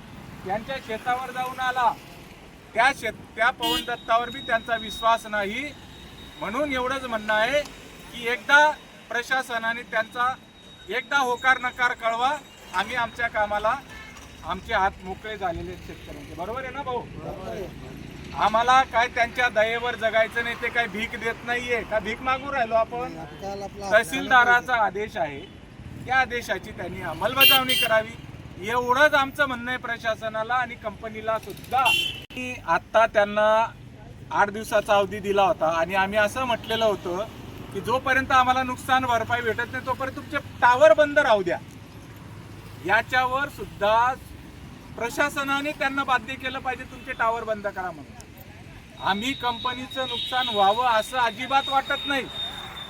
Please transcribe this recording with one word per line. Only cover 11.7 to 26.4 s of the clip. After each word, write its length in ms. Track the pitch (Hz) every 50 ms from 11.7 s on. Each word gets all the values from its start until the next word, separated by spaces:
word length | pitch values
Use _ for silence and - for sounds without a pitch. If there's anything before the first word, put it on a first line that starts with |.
| 247 254 247 247
कळवा, 400 | 247 - 233 226 226 226 247 269 302 285 - - - - - - -
आम्ही 200 | 185 202 220 247
आमच्या 320 | 247 233 220 - 247 233
कामाला, 480 | 226 233 220 208 208 208 208 214 220 262 277 269 - - - - - - - - - - - -
आमचे 280 | 160 180 190 - - 226
हात 160 | 196 190 196 - - 190
मोकळे 320 | 190 185 - - 214 214
झालेले 340 | 190 196 180 170 170 170 180
आहेत 160 | 180 165 -
शेतकऱ्यांचे. 480 | - 156 - - 165 147 147 143 147 156
बरोबर 300 | 156 175 208 233 262 262
आहे 100 | 254 254
ना 80 | 277
भाऊ? 200 | 285 254 247 233 - - - - 311 - - - - 339 330 208 180 - - - - - - - - - - - - - - 139
आम्हाला 440 | 175 202 214 226 233 247 262 262
काय 260 | 262 - 220 226 240 240
त्यांच्या 400 | 233 247 233 233 214 254 247 240
दयेवर 460 | 202 214 214 226 233 233 240 240 233
जगायचं 500 | 196 226 220 214 220 226 214 - 233 233
नाही, 120 | 240 233 -
ते 60 | 240 233
काय 180 | 226 240 233
भीक 240 | 208 180 214 233 -
देत 240 | 240 214 226 226 226 - -
नाहीये 360 | 240 240 240 247 247 240 226
का 160 | 180 151 208 214
भीक 220 | 180 214 247 233
मागू 320 | 262 262 262 262 269 285
राहिलो 220 | 277 269 233 226 226
आपण? 380 | 226 226 - 240 240 247 254 - - - - 160 156 190 196 202 202 196 196 - 202 196 196
तहसीलदाराचा 840 | 196 226 226 240 262 277 277 - 262 247 240 240 240 247 247 254 247
आदेश 420 | 226 208 196 185 202 214 220 196
आहे, 240 | 202 165 147 139 139 185 - - - - - - - - - - - -
त्या 100 | 240 254
आदेशाची 540 | 262 254 214 240 240